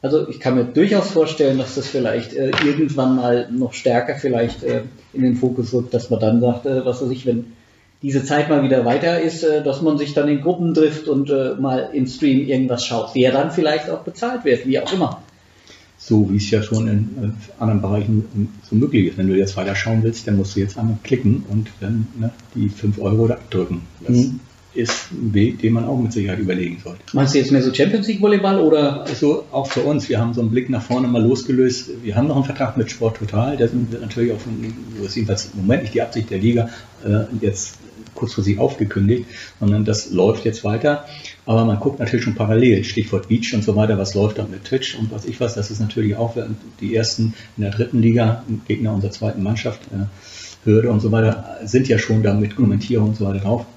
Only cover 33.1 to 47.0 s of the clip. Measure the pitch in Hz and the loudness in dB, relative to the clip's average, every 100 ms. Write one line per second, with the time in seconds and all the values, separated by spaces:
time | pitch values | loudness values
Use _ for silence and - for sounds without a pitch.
33.1 | 110 104 101 123 143 117 123 110 113 110 | -2 -4 0 0 2 0 0 -4 -6 -8
34.1 | 120 120 107 117 107 113 113 110 113 98 | -2 0 -2 -6 -8 -8 -10 -14 -10 -8
35.1 | 127 107 95 - 104 95 135 120 113 120 | -4 -2 -2 -4 -4 0 0 0 -4 -2
36.1 | 120 104 95 107 120 113 - - - 107 | -4 -4 0 2 2 0 -6 -20 -10 0
37.1 | 104 104 113 107 95 - - - - 110 | 0 0 -2 -2 -4 -10 -14 -20 -20 -20
38.1 | - 110 - 98 101 131 - 101 - 98 | -8 -6 -2 -2 2 0 0 -2 2 2
39.1 | 123 120 - - - 104 104 107 104 - | 2 -2 -16 -20 -2 0 2 2 -2 -2
40.1 | 90 95 110 117 107 104 110 147 147 - | 2 2 2 -2 -4 -4 0 0 0 -4
41.1 | - - - - 110 113 104 139 135 107 | -18 -18 -16 0 4 4 2 -2 -2 -2
42.1 | 123 113 104 107 110 127 98 92 - 107 | -2 -2 -2 2 4 6 4 2 -4 -2
43.1 | 98 - 113 - 113 98 101 107 101 98 | -4 0 -2 0 -2 0 2 2 0 0
44.1 | 101 101 104 101 95 - 131 - - 110 | 0 0 0 -8 -10 -4 -4 -4 -6 -6
45.1 | 104 113 113 120 110 101 104 107 113 107 | -6 -10 -4 -4 -4 -6 -4 -4 -2 -2
46.1 | 98 117 117 113 107 - - 101 113 | 0 -2 -4 -8 -10 -12 -10 -2 0